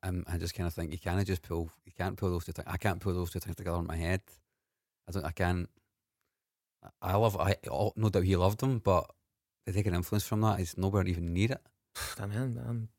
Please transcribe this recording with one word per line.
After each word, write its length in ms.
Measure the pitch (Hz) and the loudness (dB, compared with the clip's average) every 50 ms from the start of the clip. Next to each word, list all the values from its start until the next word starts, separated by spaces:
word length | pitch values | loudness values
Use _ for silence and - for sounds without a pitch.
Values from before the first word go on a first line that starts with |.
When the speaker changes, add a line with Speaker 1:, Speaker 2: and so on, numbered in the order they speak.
| - | -6
Speaker 1:
I'm, 220 | 92 90 90 80 - | -4 -4 -4 -4 -4
I 100 | 87 85 | -4 -4
just 160 | 85 85 - | -4 -4 -4
kinda 180 | - 87 87 | -4 -4 -4
think 200 | - 87 87 76 | -4 -4 -6 -6
you 60 | 76 - | -8 -6
can't 260 | - 87 87 98 98 98 | -4 -2 0 0 0 0
just 160 | 92 87 - | 0 -2 -2
pull, 260 | - 85 82 82 80 - _ _ | -4 -4 -4 -4 -6 -8 _ _
you 60 | - - - | -20 -8 -6
can't 200 | 90 92 - - | -4 -4 -2 -2
pull 120 | 101 92 | -2 0
those 160 | 90 85 - | 0 -2 -2
two 60 | - 82 | -6 -10
things. 140 | - - - | -12 -8 -6
I 80 | 92 - | -6 -2
can't 220 | - 104 85 - | -2 -2 -2 0
pull 120 | - 101 90 | -2 -2 -2
those 180 | 90 90 85 | -2 -2 -4
two 80 | - 90 | -4 -6
things 160 | - - - - | -6 -6 -8 -8
together 220 | 92 87 85 87 | -4 -2 -2 -2
in 80 | 85 - | -2 -2
my 100 | 82 82 | -4 -2
head. 240 | 80 85 92 98 - - - _ _ _ _ _ _ _ _ _ _ _ _ _ _ - | 0 0 0 0 -2 -6 -16 _ _ _ _ _ _ _ _ _ _ _ _ _ _ -8
I 40 | |
don't, 140 | 90 95 73 | -6 -4 -4
I 60 | 78 | -4
can't. 380 | - - 90 87 90 90 87 - _ _ _ _ _ _ _ _ _ _ _ _ _ _ _ _ _ _ _ _ _ _ - - - _ | -2 0 0 2 2 0 -2 -6 _ _ _ _ _ _ _ _ _ _ _ _ _ _ _ _ _ _ _ _ _ _ -20 -20 -16 _
I, 100 | - 92 95 | -2 2 2
I 20 | |
love, 220 | 104 117 110 101 82 | 4 4 4 2 2
I, 160 | 78 95 - - - - | 2 2 2 2 0 -4
oh, 220 | 65 69 104 104 - | -2 0 0 0 2
no 140 | 110 110 107 | 2 2 4
doubt 140 | 92 98 92 | 4 4 4
he 120 | 95 95 | 6 6
loved 240 | 87 90 98 107 - | 6 6 4 4 2
them, 200 | 131 135 127 110 | 2 0 0 2
but 300 | - 101 92 85 - - - _ _ _ _ _ _ _ _ _ _ | 4 4 4 4 2 0 -8 _ _ _ _ _ _ _ _ _ _
to 80 | 98 87 | -2 0
take 120 | 104 95 | 0 2
an 100 | 104 87 | 2 2
influence 300 | 87 87 - 107 104 - | 0 0 0 0 0 0
from 160 | - 110 107 | 0 0 2
that 180 | 110 110 98 95 | 4 4 2 2
is 180 | 90 82 - 92 | -2 -4 -2 -2
nowhere 280 | 95 98 101 98 92 | 0 2 2 2 2
even 280 | 92 87 87 85 85 85 | 2 0 -2 -2 -2 2
near 180 | 90 104 123 | 2 2 2
it. 100 | 135 - - _ _ _ _ _ | 0 -2 -8 _ _ _ _ _
Speaker 2:
<sighs> 280 | _ - - - - - | _ -10 -10 -8 -8 -8
I 60 | 101 | -6
mean, 120 | 101 104 117 | -6 -4 -4
I'm, 220 | 131 127 117 120 120 117 | -4 -4 -4 -6 -6 -4
I'm 220 | 120 117 113 - - | -4 -4 -6 -8 -12